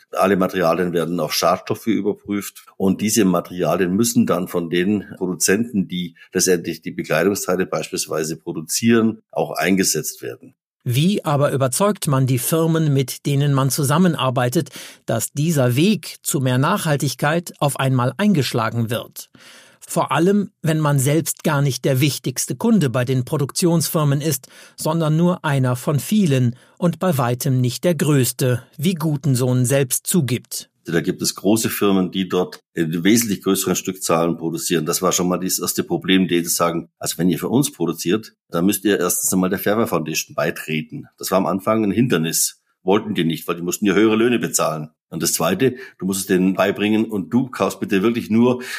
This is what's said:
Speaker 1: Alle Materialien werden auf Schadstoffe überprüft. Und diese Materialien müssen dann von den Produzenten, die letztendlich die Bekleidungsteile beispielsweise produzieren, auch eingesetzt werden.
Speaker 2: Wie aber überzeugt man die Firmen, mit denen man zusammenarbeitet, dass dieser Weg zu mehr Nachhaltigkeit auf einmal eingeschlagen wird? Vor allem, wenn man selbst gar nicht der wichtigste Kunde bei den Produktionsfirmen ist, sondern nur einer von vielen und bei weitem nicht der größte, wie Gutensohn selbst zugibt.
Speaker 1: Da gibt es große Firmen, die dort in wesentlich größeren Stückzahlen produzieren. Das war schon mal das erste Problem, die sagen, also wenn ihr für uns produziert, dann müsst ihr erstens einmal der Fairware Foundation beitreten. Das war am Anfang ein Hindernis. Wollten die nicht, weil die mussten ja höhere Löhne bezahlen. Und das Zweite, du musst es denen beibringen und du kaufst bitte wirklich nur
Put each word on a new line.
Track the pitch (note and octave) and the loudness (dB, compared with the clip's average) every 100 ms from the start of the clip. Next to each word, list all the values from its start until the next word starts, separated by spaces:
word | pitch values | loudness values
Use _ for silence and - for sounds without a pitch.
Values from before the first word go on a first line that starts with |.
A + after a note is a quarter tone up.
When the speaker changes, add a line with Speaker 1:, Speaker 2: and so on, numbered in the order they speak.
| _ | _
Speaker 1:
Alle | - F#2+ G2 | 0 2 2
Materialien | F#2 F#2 E2+ E2+ F2 | 0 0 0 2 0
werden | E2+ D#2+ F2 | -2 -2 -4
auf | D2+ | -4
Schadstoffe | - E2+ F2+ - A2 - | 0 0 0 -2 -6 -2
überprüft. | G2+ G2+ F#2+ - G2+ - - - - | -2 -2 -6 -6 -6 -6 -16 -20 -2
Und | G2 F#2 | 0 0
diese | G#2 A2 F#2+ | 0 2 4
Materialien | F2 - F2+ D#2+ F2 F2+ F#2+ | 2 -2 -4 -2 0 0 2
müssen | A#2 B2 G#2+ | 2 2 2
dann | E2+ F2+ | 0 -2
von | F2 E2 | -4 -2
den | F2 F#2 G#2 - - | -2 0 -2 -4 -8
Produzenten, | F#2 E2+ - G#2+ A#2 G2+ D#2+ | -6 -2 0 0 0 -2 -2
die | F2+ F2 - - | -4 -8 -12 -6
letztendlich | F#2 F#2 F2 E2 D#2 | -2 2 0 -2 -8
die | - | -10
Bekleidungsteile | F2 E2 D#2 F#2 G2+ - F#2 F2+ | -10 -2 2 2 0 -2 -2 -2
beispielsweise | D#2 D#2+ F2 - D#2 D#2 D#2+ | -4 -6 -8 -6 -4 -4 -6
produzieren, | - E2+ D#2 - A#2 A#2 A2+ A2 _ | -8 -10 -6 -2 4 4 4 -2 _
auch | - - | -4 -4
eingesetzt | - E2 F#2+ F#2 D#2 - - | -2 0 2 2 0 -4 -10
werden. | B1 A#1+ - _ _ _ C3+ | -12 -14 -20 _ _ _ -4
Speaker 2:
Wie | A#2+ E3+ G#3 | 0 0 0
aber | - C#3+ C#3+ | 0 0 0
überzeugt | C3 C3 - G3+ G3+ - | 0 -2 0 0 0 0
man | C3+ B2+ | 2 2
die | B2+ | 0
Firmen, | - E3 E3 D#3+ D#3+ | 0 0 2 2 2
mit | C#3 C3 - D3+ | 2 0 -4 -2
denen | C#3 C#3+ | 0 2
man | C#3 C3+ | 2 0
zusammenarbeitet, | D3 C3+ D3 F#3 C3 C3 B2+ B2 E3 D#3+ - - - - | 0 0 4 2 2 0 0 0 0 -4 -8 -20 -16 -4
dass | A#2+ - | -4 -2
dieser | C#3 D#3 D3 B2 B2 | -2 0 2 2 4
Weg | F#3 G3 - - | 2 2 -4 -12
zu | - D#3+ | -4 -2
mehr | B2+ B2+ | 0 2
Nachhaltigkeit | D3+ G3+ E3 C#3+ C#3+ - D3 E3+ - - | 2 0 0 0 -2 0 0 0 -4 -2
auf | D3 - | -2 0
einmal | C3+ C3 B2 C3 | 0 2 0 2
eingeschlagen | G#3 D#3+ A#2+ A#2+ A2 A#2 A2 | 2 2 2 0 -2 -2 -2
wird? | A2+ - - - - - - - _ | -4 -8 -16 -18 -20 -20 -20 -20 _
Vor | - E3+ C3+ | -6 -2 0
allem, | C3+ F3 G3+ G3 _ | 2 4 2 0 _
wenn | D#3 D#3+ | -2 2
man | D3 C#3+ | 2 2
selbst | C3 D#3 D#3 - E3+ | 2 2 0 -4 0
gar | C#3+ | 2
nicht | C#3+ B2 D#3 | 0 0 0
der | C3 | 2
wichtigste | D3 - - B2+ - C3 | 2 0 -6 -6 -6 -2
Kunde | A3+ A3 C#3+ | 2 4 2
bei | B2 B2 | 0 0
den | C3 | -2
Produktionsfirmen | B2+ D3+ C#3 - F3 E3+ - E3 D3 C#3+ | -2 -2 -2 0 2 2 0 0 2 0
ist, | D#3+ - - - - - | 0 -4 -8 -20 -20 -6
sondern | D#3 E3 D#3 D#3 | -2 0 2 2
nur | F3 F#3 D#3 | 2 2 0
einer | C#3 B2+ B2 | 2 2 0
von | - D3 | 0 -2
vielen | - G#3+ F3+ C3 B2 - _ - | 0 2 4 4 2 -2 _ -2
und | F3+ E3 | -2 0
bei | F#3 C#3 | 0 2
weitem | B2 B2 C#3+ B2+ | 0 0 0 0
nicht | B2 - F3 | 0 0 -2
der | D#3 | 0
größte, | C#3+ C#3+ A#2 - C3 B2 - - | 2 4 2 0 0 0 -4 -4
wie | D#3 F3 | -2 0
Gutensohn | D#3+ C#3+ C#3+ B2 B2+ B2+ A#2+ | -2 0 0 2 2 2 2
selbst | C#3 B2+ - - | 2 0 -2 0
zugibt. | F#3 B2 A#2+ - - - _ - | 0 2 -2 -4 -14 -14 _ -2
Speaker 1:
Da | E2 | 0
gibt | F2 - | 0 -2
es | E2 - | -4 -2
große | F#2+ A2 - | 0 2 0
Firmen, | - G2+ F#2+ F2+ | 0 2 2 0
die | F#2 F#2 | -2 0
dort | F2+ A2 - _ | 0 -2 -6 _
in | - D#2+ F2 F2+ | -4 -2 0 2
wesentlich | A#2 A2+ F#2 | 2 2 -2
größeren | F#2+ F#2+ F#2 F2+ | 0 0 0 -2
Stückzahlen | - F2+ - E2 E2+ E2 | -4 -8 -2 0 0 -2
produzieren. | E2 D#2+ - E2+ D#2 | -4 -6 -2 -2 -2
Das | E2 | -2
war | F2+ | 0
schon | F2+ F2+ | 0 0
mal | F2+ | -2
das | F#2 - | -2 -4
erste | F2 - - | -4 -4 -2
Problem, | E2+ E2+ F#2+ F2+ | -4 2 2 2
die | F2 | 0
sagen, | E2+ - F2 E2 D#2+ - | 0 0 0 -2 -8 -10
also | - - | -8 -2
wenn | F2 | 0
ihr | D#2+ | 0
für | F2+ | 0
uns | A#2+ C#3+ | 0 0
produziert, | - E2 D#2+ E2+ A2 - _ _ | -2 -4 -4 -2 -2 -4 _ _
dann | E2+ F#2 | 0 0
müsst | G2+ | 2
ihr | G#2+ G2 | 0 2
erstens | F2+ - - | 0 -2 0
einmal | F#2+ F#2 | 0 0
der | F#2+ | 0
Fairware | G#2 G#2+ A2 | 0 0 0
Foundation | E2+ D#2 D#2+ - D2 | -2 -2 -6 -6 -4
beitreten. | D#2 - - D#2 D#2 C#2+ B1 - | -4 -4 -6 -6 -6 -12 -16 -12
Das | - | -2
war | F#2+ | 0
am | D#2+ | 0
Anfang | F#2+ A2+ A2 G#2+ | -2 -2 0 0
ein | |
Hindernis. | F#2+ A#2+ E2+ E2+ D#2 - - _ _ | 2 2 0 0 -2 -4 -6 _ _
Wollten | F2+ G#2 A2+ F#2 | 0 0 0 -2
die | |
nicht, | E2 E2 - | -2 -2 -6
weil | F2 | -6
die | |
mussten | F2 - G#2 | -4 -2 2
ja | |
höhere | F#2 A2 A2 | 4 4 4
Löhne | A#2+ A#2+ | 2 0
bezahlen. | D#2+ - D#2+ D#2 D2+ _ - | -2 -2 -2 -4 -8 _ -14
Und | E2+ | -6
das | E2+ | -4
Zweite, | - - F#2+ C3 B2 - - | -2 -2 2 0 -2 -14 -8
du | F#2 | -6
musst | F#2+ | -4
es | - | 0
denen | F#2 F#2+ F#2+ | 2 2 2
beibringen | F#2+ G2+ G#2 G#2+ A2+ | 0 0 0 0 0
und | G#2 E2 | -4 0
du | A#2+ C3+ | 0 -2
kaufst | - G#2 - | -2 -4 -2
bitte | G2 G2 | -2 2
wirklich | A2 A#2 F#2 | 2 0 0
nur | A2 A#2+ B2 - | 2 2 2 -6